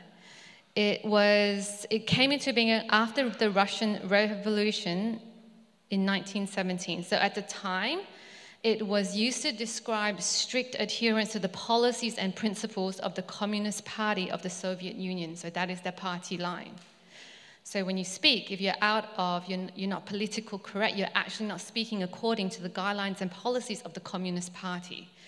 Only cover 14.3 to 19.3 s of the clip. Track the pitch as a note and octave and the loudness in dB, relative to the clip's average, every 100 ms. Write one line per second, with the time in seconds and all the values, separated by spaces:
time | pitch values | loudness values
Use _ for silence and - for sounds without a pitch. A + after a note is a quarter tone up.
14.3 | - F#3+ F#3 F#3 F#3 F#3 - F#3 F#3 E3 | -2 -6 -6 -4 -4 -6 -6 -4 -4 -4
15.3 | E3+ E3+ F3 F3+ F3+ F#3 F3+ F#3+ F3 - | -6 -6 -2 -2 -2 -6 -6 -6 -6 -6
16.3 | F3 F3 E3+ - F3+ - - - - - | -4 -4 -4 -10 -16 -20 -20 -20 -20 -20
17.3 | - - - - G#3 F#3 F#3+ F3+ - D#4 | -20 -20 -20 -6 -2 0 0 -2 2 4
18.3 | A#3+ - F#3+ F#3+ F3+ G#3 G#3+ G#3+ - F3+ | 4 0 -2 0 2 2 2 0 -2 0